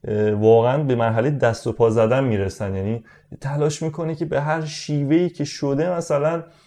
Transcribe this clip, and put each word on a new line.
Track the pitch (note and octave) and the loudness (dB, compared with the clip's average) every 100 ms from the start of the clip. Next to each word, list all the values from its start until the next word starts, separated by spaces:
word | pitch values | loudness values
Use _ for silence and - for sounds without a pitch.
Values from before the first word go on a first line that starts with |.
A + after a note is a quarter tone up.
اه، | - G#2+ G#2+ | -2 0 2
واقعاً | G#2 A2 A2+ A#2+ C#3 | 4 6 6 6 0
به | C#3+ | 0
مرحلهٔ | A#2+ A#2 A2+ C3 | 0 2 2 0
دست | C#3+ B2 A2 A#2+ | 2 0 0 -6
و | |
پا | A2 A2+ | 2 2
زدن | A2 A2 C3 | 4 2 2
می‌رسن، | C3+ G#2 G2 - G2+ | 0 0 -2 -4 -6
یعنی | F#2+ G2 A2+ - - _ - | -4 -4 -6 -10 -20 _ -12
تلاش | C#3 D3 D3 - | -8 -2 -2 -2
می‌کنه | D#3+ D#3 D#3+ | -6 -6 -8
که | D#3+ | -6
به | D#3+ C#3 | -4 -2
هر | D3 D#3+ | -2 -4
شیوه‌ای | D#3 - - D3 C#3 D#3+ F3 | -4 -10 -4 -2 2 2 2
که | - | -4
شده | D3 - C#3+ C#3 E3+ F3 | -8 -4 -2 0 0 -2
مثلاً، | E3+ C#3+ D3+ E3+ E3 _ | -2 0 0 -2 -8 _